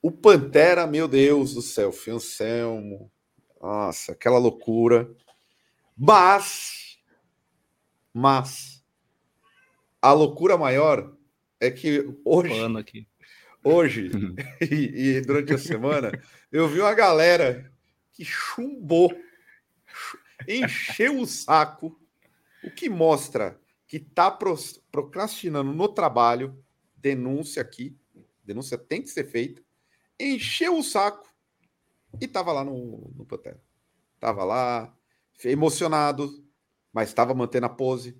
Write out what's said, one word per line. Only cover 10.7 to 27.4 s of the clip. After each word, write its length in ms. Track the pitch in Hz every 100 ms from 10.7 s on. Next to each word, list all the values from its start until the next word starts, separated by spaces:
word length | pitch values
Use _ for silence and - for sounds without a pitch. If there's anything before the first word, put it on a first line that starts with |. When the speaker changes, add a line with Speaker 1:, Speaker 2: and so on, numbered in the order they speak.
| 131 156 139 95 _ _ _ _ _
Speaker 1:
é 100 | 123
que 460 | 131 156 147 - -
hoje, 260 | - 170 170 113
Speaker 2:
Pano 220 | 113 110
aqui. 280 | 104 - 110 _ _ _ _ _
Speaker 1:
hoje 460 | 147 170 156 117 92
Speaker 3:
Uhum. 200 | 101 98 90 -
Speaker 1:
<laughs> 140 | -
e, 560 | 160 151 131 123 135 131
e 40 |
durante 320 | 127 143 143
a 40 | 139
semana, 540 | 151 113 131 147 117 123 _ _ _
eu 160 | 151 165
vi 100 | 156
uma 140 | 202
galera 760 | 214 202 156 170 175 139 123 131 _ _ _ _
que 100 | _
chumbou. 840 | 170 - - - 254 269 165 165 175 - - _ _ _ _ _ _
Chu-, 320 | - - - _ _ 135
encheu 720 | 226 240 - - - 233 277
o 60 | 233
saco, 720 | - - 156 151 - 160 - _ _ _ _ _ _
o 60 | -
que 180 | - 339
mostra 680 | 180 160 147 139 117 101 - _ _ _
que 120 | 156
tá 300 | 151 - 185
pros-, 520 | 190 208 170 - - _
procrastinando 840 | 143 143 170 214 - 180 147 135
no 140 | 151 208
trabalho, 680 | 208 165 117 120 120 135 135 _ _ _ _
denúncia 680 | 139 135 123 139